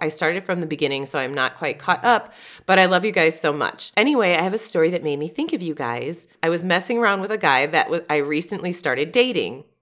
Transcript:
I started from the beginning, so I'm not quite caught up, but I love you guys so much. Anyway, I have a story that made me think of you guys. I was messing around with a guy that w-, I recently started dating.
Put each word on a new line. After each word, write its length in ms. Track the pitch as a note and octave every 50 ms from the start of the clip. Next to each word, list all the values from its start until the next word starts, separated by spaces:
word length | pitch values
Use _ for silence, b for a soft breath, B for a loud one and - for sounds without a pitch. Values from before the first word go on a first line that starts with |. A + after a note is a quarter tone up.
I 80 | F3 D#3
started 340 | D#3 - E3+ D#3 E3+ F#3 F#3
from 140 | - F#3 F3
the 60 | F3
beginning, 400 | D#3 D#3 D3 D3+ C#3 C#3 C3+ C#3
so 140 | C3 - D3+
I'm 140 | C3+ B2+ C#3
not 220 | C#3 C3 B2+ - -
quite 220 | - D3 B2 -
caught 240 | - - F3+ - -
up, 300 | A#3+ A#3+ G#3+ - B B B B B B B B
but 120 | - F#3+ F#3
I 60 | F#3
love 200 | F3+ F#3 F3+ F3+
you 80 | G#3+ F3+
guys 260 | F#3 E3 D#3+ D#3+ D#3+
so 140 | - D#3 D3
much. 400 | D3+ C3 - - - - - -
Anyway, 380 | - G#3+ C#4 D4+ B3+ G#3+ F3+ F3
I 80 | D#3+
have 120 | E3+ F#3+ F#3+
a 40 | A3
story 320 | - - - F3+ D#3+ E3
that 140 | F3+ F3 D#3+
made 140 | D#3 C#3+ C#3+
me 100 | D3+ E3
think 240 | - - D4+ E4 E4+
of 80 | F#3+
you 120 | F3+ E3 D3+
guys. 540 | - C3+ A#2+ A#2 A#2+ A#2+ C#3+ E3+ - - b b b -
I 60 | E3
was 160 | E3+ E3+ E3
messing 320 | F#3 F3 F3+ F#3 - B3 A#3
around 240 | A#3 G#3+ G3+ F#3+
with 100 | F#3+ G3+
a 60 | G#3+ G#3
guy 280 | F#3 D#3+ C3+ C3 C#3 D3
that 180 | D#3+ D#3+ -
w-, 180 | - D#3 E3+ - -
I 80 | D3+ D3+
recently 560 | C#3 C#3+ D3+ D3 F3 - G#3 F3+ - F3+ F3+
started 400 | - - D3+ B2+ B2+ D3 D#3+ F3
dating. 500 | B3 B3 B3+ A#3 F3 G#2+ F2+ A2+ C3+ D3 _ _ _